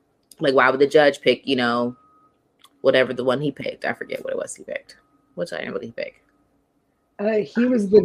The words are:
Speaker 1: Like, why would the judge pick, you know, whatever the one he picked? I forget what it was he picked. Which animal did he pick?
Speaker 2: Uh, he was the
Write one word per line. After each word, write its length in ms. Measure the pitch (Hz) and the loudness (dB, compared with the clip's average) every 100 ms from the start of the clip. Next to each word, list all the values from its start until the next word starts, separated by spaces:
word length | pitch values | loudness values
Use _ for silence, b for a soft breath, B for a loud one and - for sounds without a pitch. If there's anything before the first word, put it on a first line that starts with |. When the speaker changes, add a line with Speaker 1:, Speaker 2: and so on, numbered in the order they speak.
| _ _ _ - | _ _ _ -6
Speaker 1:
Like, 140 | 147 | 0
why 140 | 135 127 | 4 4
would 100 | 131 | 4
the 80 | 143 | 4
judge 320 | 151 147 - | 4 4 2
pick, 240 | 135 123 - | 0 0 0
you 80 | 127 | -2
know, 400 | 120 120 120 123 _ _ _ _ _ _ _ _ | 0 -2 -4 -6 _ _ _ _ _ _ _ _
whatever 320 | 135 131 127 | 0 2 2
the 100 | 123 | -2
one 160 | 127 127 | -2 -2
he 100 | 147 | -4
picked? 360 | - 113 - - | -6 -10 -8 -8
I 80 | |
forget 280 | 120 - - | -8 -8 -10
what 80 | - | -8
it 20 | - | -8
was 160 | - - | -8 -12
he 80 | |
picked. 320 | - - - - _ _ _ - | -12 -12 -14 -20 _ _ _ -12
Which 160 | 175 | -10
animal 260 | - - - | -10 -8 -10
did 60 | 117 | -10
he 60 | |
pick? 300 | - - - _ _ _ _ _ _ _ _ _ - | -12 -12 -14 _ _ _ _ _ _ _ _ _ -8
Speaker 2:
Uh, 200 | 208 220 | -4 -2
he 260 | 208 226 | -2 -2
was 240 | 247 247 202 | 0 0 4
the 140 | 208 | 4